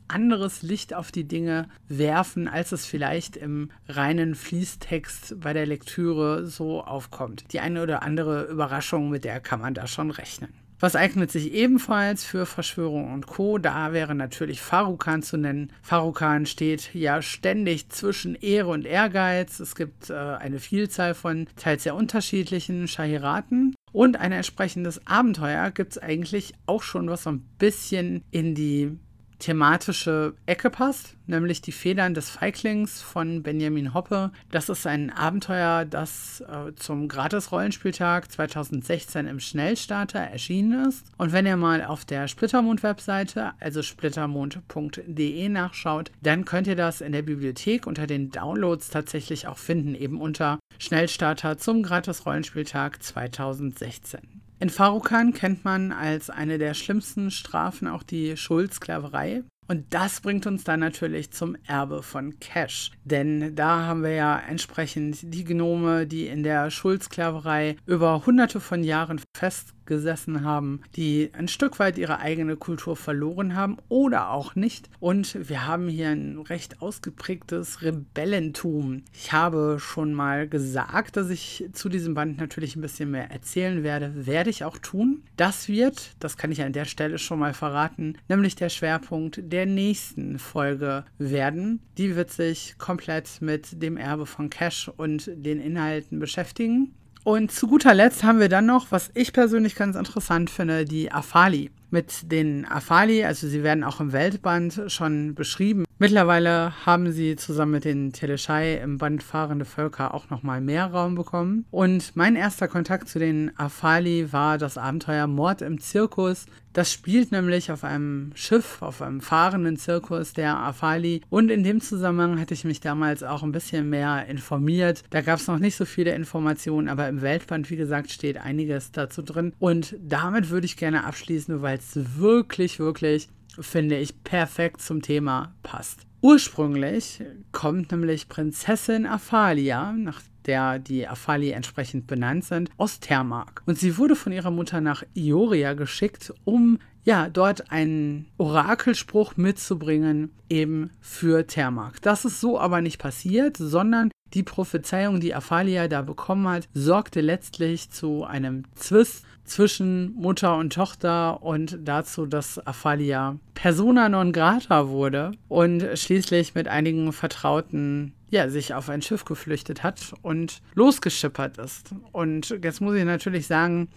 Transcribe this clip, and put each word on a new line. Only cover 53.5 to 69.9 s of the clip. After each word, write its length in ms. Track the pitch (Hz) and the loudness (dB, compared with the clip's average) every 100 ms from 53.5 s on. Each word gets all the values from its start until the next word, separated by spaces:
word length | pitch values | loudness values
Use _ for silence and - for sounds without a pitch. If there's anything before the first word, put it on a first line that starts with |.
| 135 143 127 - - - - - - - - | -4 -6 -6 -10 -12 -16 -18 -18 -20 -20 -4
In 100 | 185 | -2
Farukhan 640 | - 196 208 - 226 233 | 4 4 4 2 4 4
kennt 300 | 233 190 185 | 2 0 0
man 280 | 196 190 190 | 0 0 -2
als 380 | - 151 156 - | -2 -2 -4 -4
eine 280 | - 151 160 | -6 -2 -2
der 160 | 151 | -2
schlimmsten 560 | 151 - 202 - - 196 | -4 -2 -2 -2 -4 -4
Strafen 560 | 190 - 160 170 180 175 | -4 -6 -2 -2 -4 -6
auch 160 | 110 | -6
die 340 | - 165 156 156 | -6 -4 -4 -4
Schuldsklaverei. 1080 | - 165 196 - - 160 143 139 151 226 247 _ - | 0 0 0 -4 -6 -6 -4 -4 -4 -4 -8 _ -6
Und 160 | 170 135 | -6 -2
das 300 | 160 190 - | -2 -2 -2
bringt 240 | 202 202 202 | -2 -2 -2
uns 180 | 190 | -4
dann 160 | - 160 | -2 0
natürlich 500 | 160 156 165 156 151 | 0 -2 -4 -4 -8
zum 240 | - 170 - - | -6 -6 -8 -6
Erbe 360 | 143 139 147 | -4 -2 -6
von 380 | 139 143 139 151 | -8 -8 -8 -10
Cash. 500 | - 175 147 - - - | -6 -4 -4 -6 -10 -10
Denn 500 | 131 143 143 151 151 | -2 0 2 0 -2
da 300 | 151 151 170 | 0 2 2
haben 180 | 165 165 | 2 0
wir 100 | 156 | 0
ja 240 | 160 151 147 | 0 2 0
entsprechend 800 | - 165 - - 156 - 151 151 | -2 -8 -6 -6 -6 -4 -4 -6
die 220 | 170 165 | -8 -8
Gnome, 640 | 170 170 170 170 170 165 156 | -2 0 0 2 2 2 0
die 180 | 160 156 | -4 -6
in 160 | 147 | -2
der 280 | 151 151 147 | 0 0 0
Schuldsklaverei 1080 | - 190 190 - - 170 160 156 151 151 151 | -2 0 0 -2 -4 -2 -2 -2 0 0 -2
über 400 | - 180 165 156 | -2 2 4 4
hunderte 360 | 196 247 240 214 | 6 6 6 2
von 220 | - 175 | -4 -2
Jahren 380 | 160 156 160 160 - - | 0 0 -2 -6 -10 -4
festgesessen 1080 | 185 - - - - | -4 -4 -12 -14 -4